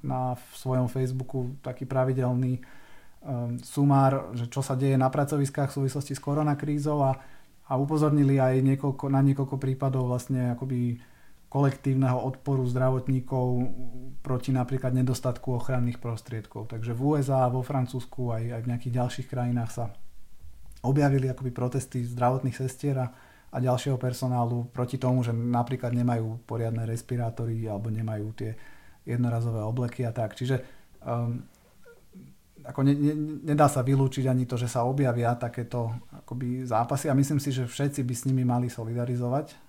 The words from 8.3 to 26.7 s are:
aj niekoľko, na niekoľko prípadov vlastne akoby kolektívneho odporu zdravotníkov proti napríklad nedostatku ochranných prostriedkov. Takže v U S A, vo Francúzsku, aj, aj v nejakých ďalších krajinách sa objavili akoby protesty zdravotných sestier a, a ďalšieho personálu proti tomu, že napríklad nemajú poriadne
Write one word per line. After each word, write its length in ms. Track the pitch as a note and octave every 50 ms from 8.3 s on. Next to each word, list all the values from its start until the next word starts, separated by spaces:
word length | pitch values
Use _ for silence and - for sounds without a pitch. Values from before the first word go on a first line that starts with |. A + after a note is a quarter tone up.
| C#3 C3+
aj 240 | C3 C3 B2+ C3
niekoľko, 480 | C3 C3+ C3+ C#3 C#3 C#3+ C3+ - - C#3
na 160 | C#3 C#3 C#3
niekoľko 320 | C#3 C3+ C3+ C3+ C3 C#3+ C3+
prípadov 540 | C3+ C3+ C3 C3 C#3+ C3+ C3 C3+ B2+ B2
vlastne 420 | B2 B2 B2 - C3+ B2+ B2 B2 A#2+
akoby 480 | A#2+ C3 C3 C3 B2 B2 A#2+ A#2+ A#2+ - - - - - - - - - -
kolektívneho 640 | - C#3 C#3+ C#3 C#3 - - C#3 C3+ C3 C3+ B2+ B2+
odporu 480 | B2+ A2 C3 C3+ - - - C#3 C3 B2+
zdravotníkov 1040 | B2 B2 C3 C3 C3 C3 B2+ B2+ - C3+ C3 B2+ - - B2+ B2+ B2+ B2 B2 B2 - - B2+ B2+ B2 - B2+ - - - - -
proti 320 | C3+ C3 B2 - - C3
napríklad 400 | B2+ B2 A#2+ C3+ B2+ - C3 B2
nedostatku 640 | C3 B2+ B2+ B2+ - - A2 G2+ - - - B2+ A#2
ochranných 400 | - - C3 B2 A#2+ A#2+ A#2 -
prostriedkov. 720 | - A#2 A#2 A2 - - A#2+ A2+ G#2 - - - G#2+ A2
Takže 240 | A#2+ A2+ A2 A#2+ A#2
v 60 | A#2 C3+
U 80 | C#3+ D3+ D3
S 80 | C#3 B2+
A, 240 | C#3 C3 B2+ B2
vo 80 | A#2+ C3
Francúzsku, 720 | B2 - C#3+ C3+ B2+ B2 - C3 - - - - B2 A#2+
aj, 240 | A#2 A2+ A#2 A#2 A#2+
aj 60 | A#2 A2+
v 60 | B2
nejakých 240 | A#2+ A#2+ - B2+ A#2
ďalších 320 | B2 A#2+ A#2+ - - B2+ -
krajinách 440 | - B2+ B2 A#2+ A#2+ A#2+ A#2 A2+ -
sa 160 | - A#2 G#2+ - - - - - - - - - - - - - - - - - - - B2
objavili 400 | C#3 D3 C#3+ C#3 C3+ C3+ C3 C3
akoby 240 | B2+ - C3 B2+
protesty 560 | A#2+ - B2 B2 B2+ C3+ C3 - - C3 A#2+ A#2+
zdravotných 480 | A#2+ A#2+ B2 B2 B2+ C3 C3+ C3 A#2
sestier 400 | - C3 B2+ - - - C#3+ C#3
a, 160 | C3+ B2+ A#2 - - - - - - - -
a 60 | - B2
ďalšieho 400 | B2 C3 B2 B2 - C#3+ C3+ A#2
personálu 720 | B2+ B2+ B2 - - B2+ B2 B2 A#2+ A#2 A#2+ A#2+ A#2+ B2
proti 240 | - - B2 A#2+ -
tomu, 320 | C3+ C3+ B2+ B2+ B2+ B2 A#2+
že 80 | A#2
napríklad 560 | A#2 A#2 A#2+ B2 A#2+ A#2+ B2 C3 B2 - A#2+
nemajú 560 | A#2+ A#2+ A#2+ B2 A#2+ A#2 A2+ A2 A2+ A#2+ - -
poriadne 400 | A2+ A#2 A#2 A2+